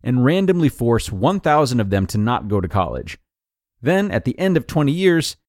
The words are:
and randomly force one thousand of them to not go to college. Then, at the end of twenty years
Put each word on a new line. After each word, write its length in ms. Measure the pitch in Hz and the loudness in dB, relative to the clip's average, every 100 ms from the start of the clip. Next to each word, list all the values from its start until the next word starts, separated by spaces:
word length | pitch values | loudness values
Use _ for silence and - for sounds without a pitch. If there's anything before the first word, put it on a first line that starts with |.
and 240 | - 127 | 0 2
randomly 420 | 127 180 190 175 147 | 4 4 2 2 0
force 440 | - 117 117 - | 0 0 0 -2
one 280 | 95 127 190 | -2 0 0
thousand 400 | 160 151 143 123 | 2 2 2 0
of 120 | 98 | 0
them 160 | 98 95 | 0 -2
to 100 | 110 | -2
not 300 | 107 120 101 | -2 -2 -2
go 120 | 101 | -2
to 80 | 90 | 0
college. 520 | 98 82 62 - - _ _ _ _ _ _ | -2 -2 -4 -10 -18 _ _ _ _ _ _
Then, 280 | 127 185 202 | 0 0 0
at 160 | 107 | -2
the 120 | - - | -4 -2
end 180 | 277 165 | 0 0
of 100 | - | 0
twenty 240 | 160 143 | 0 0
years 460 | 165 185 165 - - | 2 2 2 -2 -10